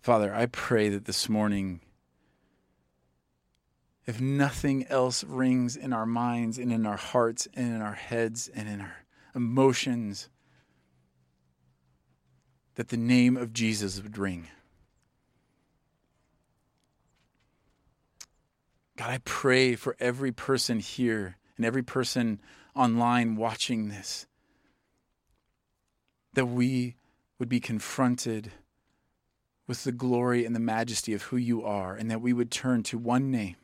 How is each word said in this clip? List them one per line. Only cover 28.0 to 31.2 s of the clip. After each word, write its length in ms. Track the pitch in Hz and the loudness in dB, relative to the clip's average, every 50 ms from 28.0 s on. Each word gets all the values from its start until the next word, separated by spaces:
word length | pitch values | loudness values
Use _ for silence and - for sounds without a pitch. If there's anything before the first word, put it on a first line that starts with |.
| 131 123 123 123 - 117 113 110 104 104 - - _ _ _ _ _ _ _ _ _ _ _ _ _ _ _ _ _ _ _ _ _ | 2 2 2 0 -2 -4 -4 -6 -6 -10 -18 -20 _ _ _ _ _ _ _ _ _ _ _ _ _ _ _ _ _ _ _ _ _
with 180 | - 123 - - | -10 -10 -6 -4
the 80 | 139 | -6
glory 540 | 123 120 127 127 123 120 123 123 123 120 120 | -4 -2 0 2 2 2 2 2 2 2 2
and 100 | 117 117 | 0 -2
the 60 | 117 | -2
majesty 520 | 117 117 110 113 117 120 113 - - - 107 | 0 0 0 0 -2 -2 -4 -6 -4 -2 -4
of 100 | 101 | -4